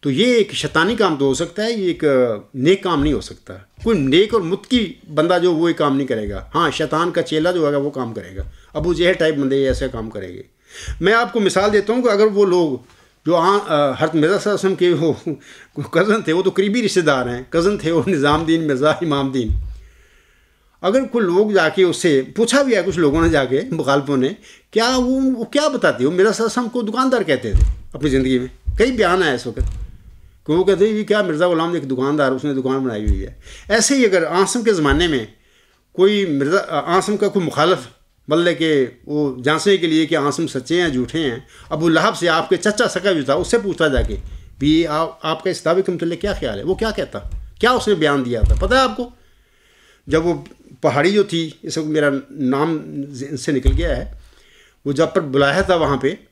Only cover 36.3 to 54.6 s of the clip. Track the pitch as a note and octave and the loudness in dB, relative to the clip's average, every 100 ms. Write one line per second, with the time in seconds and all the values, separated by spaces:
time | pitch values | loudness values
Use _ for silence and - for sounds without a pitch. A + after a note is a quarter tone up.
36.3 | C#3+ C#3 F#3+ - D#3+ - F3 F#3+ G#3 G#3 | 0 0 0 0 -4 0 0 0 0 0
37.3 | G3+ E3 C3 D#3+ F3 B2 _ _ _ - | 0 -2 0 2 2 -4 _ _ _ -2
38.3 | D#3 F3 E3 D#3+ D3 B2 A2+ - D3 D3 | 0 0 0 0 2 0 -4 -6 -2 -2
39.3 | B2+ B2+ D#3 G3+ F#3+ E3 D#3 D#3+ D#3+ C#3+ | -2 -2 0 2 2 2 0 0 0 0
40.3 | C#3 D#3+ C3+ B2 E3+ F3 B2+ A#2+ D#3+ D3+ | -2 -4 -6 -2 0 0 -2 -4 -4 -4
41.3 | A#2 - - - D3+ E3 D#3 F#3+ F#3+ E3+ | -6 -12 -20 -10 -2 2 4 2 0 0
42.3 | D#3+ D#3+ F3+ G#3+ G#3 A#3 F#3 F#3+ E3+ C3 | 0 0 0 0 0 -2 0 -2 -2 0
43.3 | C#3+ D3+ A#3 G3 D#3+ D#3+ C3 G#2+ G#2 - | -2 0 -2 -2 -2 0 0 -2 -6 -10
44.3 | - - - C#3+ D#3 E3 D3+ E3 - D#3+ | -16 -18 -4 2 2 2 -2 -4 -4 -6
45.3 | D#3+ F#3+ F3 D#3+ F3 F#3+ F3 F3 E3+ G#3 | -4 -4 -4 0 0 0 -2 -4 -4 -6
46.3 | G3 C3+ G#2 C#3 F#3 A3 G#3 C#3+ G2+ - | -4 -6 -6 -4 -2 -2 -4 -8 -8 -10
47.3 | - - - A#3 B3 G#3+ F#3+ D3+ C#3+ B2 | -12 -14 0 2 2 0 2 2 2 0
48.3 | A#2+ G#2 - F#3 B3 C4 - A#3+ - _ | 0 2 2 2 2 2 -2 -10 -12 _
49.3 | _ _ _ _ _ _ _ - D#3 E3+ | _ _ _ _ _ _ _ -2 0 0
50.3 | D#3 C#3 - - - D#3 C3 D#3+ G#3 G3 | -4 -6 -20 -20 -2 0 2 2 2 0
51.3 | E3 D#3+ - - D#3+ D#3 D#3 D3 C3+ C3 | -2 -6 -8 -8 -6 -2 0 0 0 -6
52.3 | D3 B2+ C#3 D3+ D#3+ D3 D3 C#3+ C3+ C#3 | -4 -2 0 0 -2 -6 -12 -12 -10 -10
53.3 | D3 - C#3 B2+ - E3+ B2 D#3 - - | -8 -2 0 2 0 -2 -4 -6 -14 -20
54.3 | _ _ _ | _ _ _